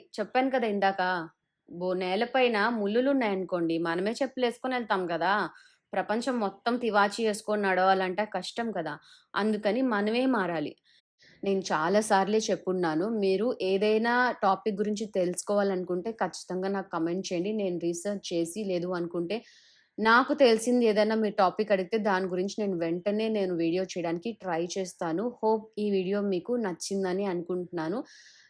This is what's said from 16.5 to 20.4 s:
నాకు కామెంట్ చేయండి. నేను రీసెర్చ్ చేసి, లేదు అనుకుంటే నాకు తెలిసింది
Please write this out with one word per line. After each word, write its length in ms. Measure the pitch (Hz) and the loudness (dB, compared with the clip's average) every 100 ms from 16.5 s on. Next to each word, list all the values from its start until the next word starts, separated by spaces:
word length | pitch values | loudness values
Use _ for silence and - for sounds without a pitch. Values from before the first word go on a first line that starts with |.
| 185 190 | -4 -2
నాకు 200 | 196 190 | -4 -4
కామెంట్ 380 | 170 165 180 190 | -4 -2 -2 -4
చేయండి. 260 | 175 185 | -4 -2
నేను 260 | 214 196 175 | -2 -2 -2
రీసెర్చ్ 460 | 170 170 202 202 - | -4 -4 -4 -6 -4
చేసి, 360 | 170 165 214 | -2 -2 -4
లేదు 280 | 202 175 175 | -4 -2 -2
అనుకుంటే 440 | 180 170 175 170 220 - - - _ _ - | -4 -4 -4 -4 -6 -8 -20 -20 _ _ 0
నాకు 360 | 220 233 269 | 4 6 4
తెలిసింది 500 | 294 | 6